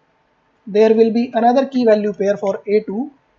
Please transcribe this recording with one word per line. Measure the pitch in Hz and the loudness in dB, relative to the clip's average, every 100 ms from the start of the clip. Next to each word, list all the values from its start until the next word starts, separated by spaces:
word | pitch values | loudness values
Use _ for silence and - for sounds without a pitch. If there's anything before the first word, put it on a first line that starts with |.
| _ _ _ _ _ _ - | _ _ _ _ _ _ -6
there | 196 220 | 2 2
will | 220 226 | 4 2
be | 226 240 | 0 -4
another | 226 233 247 269 | 0 0 0 -2
key | 254 | -2
value | 233 214 208 | 0 0 0
pair | 196 196 202 | -4 -4 -4
for | 202 220 214 | -4 -6 -2
A | 208 | -2
two, | 208 196 294 - _ | -2 -8 -10 -14 _